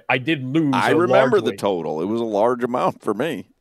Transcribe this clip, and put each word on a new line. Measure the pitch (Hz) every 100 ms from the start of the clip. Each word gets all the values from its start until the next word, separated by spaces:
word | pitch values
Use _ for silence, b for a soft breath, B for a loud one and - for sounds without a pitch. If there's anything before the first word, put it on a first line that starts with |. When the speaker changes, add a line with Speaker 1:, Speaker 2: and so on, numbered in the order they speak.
| -
Speaker 1:
I | 131
did | 127 160
lose | 127 151 151
Speaker 2:
I | 127 113
Speaker 1:
a | 226
Speaker 2:
remember | - - 262 214
Speaker 1:
large |
Speaker 2:
the | 139
Speaker 1:
weight. | 101
Speaker 2:
total. | 101 90 78 78
It | 92
was | 117
a |
large | 117 101 117 123
amount | 123 127 175 -
for | -
me. | 104 160 117 - _